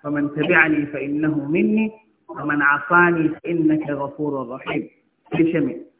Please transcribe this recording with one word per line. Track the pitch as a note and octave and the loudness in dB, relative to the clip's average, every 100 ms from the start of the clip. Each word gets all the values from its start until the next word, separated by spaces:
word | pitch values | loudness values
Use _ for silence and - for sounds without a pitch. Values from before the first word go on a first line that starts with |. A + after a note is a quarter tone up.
فمن | D3 D3 C#3+ | -4 -2 -2
تبعني | D#3 E3 E3+ D#3+ D3 C#3+ | -2 2 4 4 2 -2
فإنه | C#3+ C#3 D3 D#3 D3 C#3 | -6 -4 -2 0 -2 0
مني | E3+ G#3+ G#3+ G#3+ - _ _ - | 0 2 2 0 -6 _ _ -16
ومن | - D3 D3 | -8 -4 0
عصاني | C#3+ D3 - F3 F3 E3+ D#3 | 2 0 2 4 4 4 0
فإنك | - - E3+ D#3 D#3 C#3+ | -2 -4 0 2 2 -2
غفور | C#3 C#3 - D3 C#3 A#2+ | -4 -6 -6 -4 -4 -8
رحيم. | C3+ - D3 D#3 _ _ _ _ | -10 -6 -6 -8 _ _ _ _
Sai | E3 E3 | 0 2
ce | E3+ | 2
me? | C3 A2+ - | -2 -6 -14